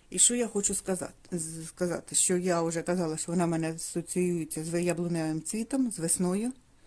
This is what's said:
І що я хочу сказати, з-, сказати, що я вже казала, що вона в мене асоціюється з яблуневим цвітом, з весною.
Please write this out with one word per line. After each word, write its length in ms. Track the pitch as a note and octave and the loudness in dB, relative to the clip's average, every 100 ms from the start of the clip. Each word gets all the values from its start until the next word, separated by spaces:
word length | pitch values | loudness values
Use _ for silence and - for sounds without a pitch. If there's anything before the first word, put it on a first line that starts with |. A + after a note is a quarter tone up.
| - | -6
І 80 | F#3 | 2
що 160 | - | 4
я 140 | B3 A3+ | 4 0
хочу 260 | G3+ G3+ | 0 0
сказати, 640 | G3 - F#3 - - - F3+ | -2 -2 -2 -4 -10 -6 -6
з-, 280 | D#3+ E3 D#3+ | -4 -8 -12
сказати, 500 | - F3+ E3 - - | -4 -2 -2 -2 0
що 200 | - F3+ | 2 2
я 260 | F3+ E3+ | 4 2
вже 200 | E3 E3 | 2 0
казала, 340 | D#3+ F3 E3 D#3 | 0 0 0 -2
що 160 | - | 0
вона 120 | F3 | 2
в 40 | E3+ | 2
мене 240 | E3 D#3+ | 2 0
асоціюється 920 | D#3+ - F3 E3 F3+ F3+ F3 D#3 - | -4 -4 -4 -2 0 2 0 -2 -6
з 180 | D#3+ E3+ | -2 0
яблуневим 600 | F3 E3 F3 E3+ D#3+ D#3+ | 2 0 0 0 0 -2
цвітом, 480 | D#3+ G#3+ A3+ C4+ B3 | -2 -4 -2 0 0
з 80 | - | 0
весною. 540 | F#3 - F3+ F#3+ A#3+ - - - | 0 2 2 0 -2 -6 -16 -20